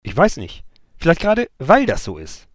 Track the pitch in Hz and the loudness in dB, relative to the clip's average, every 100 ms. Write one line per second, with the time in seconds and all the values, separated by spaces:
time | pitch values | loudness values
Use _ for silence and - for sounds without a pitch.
0 | - 131 208 - 90 - - _ _ - | -6 2 2 0 -12 -14 -20 _ _ -2
1 | 160 170 202 220 240 _ 135 240 254 92 | 0 2 2 0 -2 _ 4 4 4 -2
2 | - 76 78 - _ | -6 -10 -12 -18 _